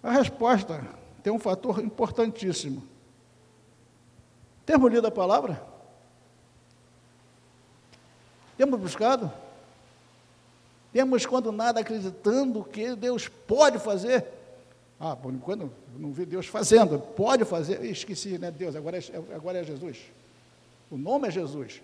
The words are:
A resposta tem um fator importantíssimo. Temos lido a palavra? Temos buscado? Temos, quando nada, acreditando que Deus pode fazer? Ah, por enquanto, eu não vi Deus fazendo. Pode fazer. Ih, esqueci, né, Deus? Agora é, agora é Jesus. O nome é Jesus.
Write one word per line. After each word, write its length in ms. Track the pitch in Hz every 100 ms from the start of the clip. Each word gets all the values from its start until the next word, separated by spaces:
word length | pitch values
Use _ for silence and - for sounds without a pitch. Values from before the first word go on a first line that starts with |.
A 100 | -
resposta 720 | 254 254 - 233 226 190 156 127 - - -
tem 120 | 202
um 60 | 220
fator 440 | 190 190 254 202
importantíssimo. 1040 | 214 - 233 - 226 226 190 170 147 135 - - _ _ _ _ _ _ _ _ _ _ _ - _ _ - _ -
Temos 260 | 302 254
lido 160 | 233 220
a 40 |
palavra? 560 | 208 185 240 262 151 - - - - _ _ _ _ _ _ _ _ _ _ _ _ _ _ _ _ _ _ _ - _ _ _ _ - -
Temos 220 | 277 247
buscado? 520 | 185 - 226 262 185 - - - - _ _ _ _ _ _ _ _ _ _ _ _
Temos, 340 | 233 262 254 -
quando 260 | 254 226
nada, 280 | 208 233 226
acreditando 840 | 220 220 190 180 208 247 269 220
que 320 | 180 208 233 240
Deus 320 | 240 240 -
pode 520 | - - 240 302 226
fazer? 460 | 220 196 214 254 - - - - - - _ _
Ah, 160 | 160 123
por 160 | 131
enquanto, 300 | 131 123 208
eu 100 | 151 120 - 127
não 160 | 147
vi 140 | 139 175
Deus 200 | 180 -
fazendo. 540 | 214 175 226 196 143
Pode 460 | - - 208 262 220
fazer. 380 | 170 156 196
Ih, 80 | 233
esqueci, 460 | 190 - 185 202 175
né, 140 | 175
Deus? 240 | 151 175 147
Agora 220 | 151 180
é, 40 | - 170 -
agora 260 | 165 165 180
é 40 |
Jesus. 360 | 160 143 170 120 - - _ _ _ _ _ _ _
O 60 | 139
nome 320 | 151 277 247
é 20 |
Jesus. 500 | 170 151 147 113 -